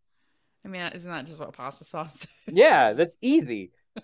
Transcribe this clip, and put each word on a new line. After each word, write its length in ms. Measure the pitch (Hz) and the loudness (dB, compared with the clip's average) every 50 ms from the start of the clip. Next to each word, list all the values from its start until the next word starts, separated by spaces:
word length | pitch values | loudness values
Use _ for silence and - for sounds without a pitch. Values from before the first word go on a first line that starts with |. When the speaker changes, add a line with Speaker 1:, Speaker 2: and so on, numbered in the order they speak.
| _ _ _ _ _ _ _ _ _ _ _ _ - | _ _ _ _ _ _ _ _ _ _ _ _ -18
Speaker 1:
I 20 | |
mean, 140 | 196 185 180 175 170 - | -14 -12 -10 -10 -12 -12
isn't 160 | 180 170 175 | -14 -14 -14
that 160 | 170 147 127 | -14 -14 -14
just 140 | 165 156 156 | -16 -16 -16
what 140 | 143 - - | -16 -16 -14
pasta 320 | - 123 135 143 - - | -14 -14 -14 -14 -16 -18
sauce 280 | - - 156 160 156 - | -14 -12 -12 -12 -12 -16
is? 100 | - - - _ _ _ 220 165 | -20 -20 -20 _ _ _ 0 4
Speaker 2:
Yeah, 380 | 190 269 311 180 151 120 107 | 6 6 8 8 6 4 4
that's 240 | 110 135 175 170 - - | 2 0 -2 -2 -4 -4
easy. 500 | - 254 294 320 165 120 113 101 92 - _ _ _ _ _ 208 | -2 0 2 2 0 -2 -6 -8 -10 -14 _ _ _ _ _ -20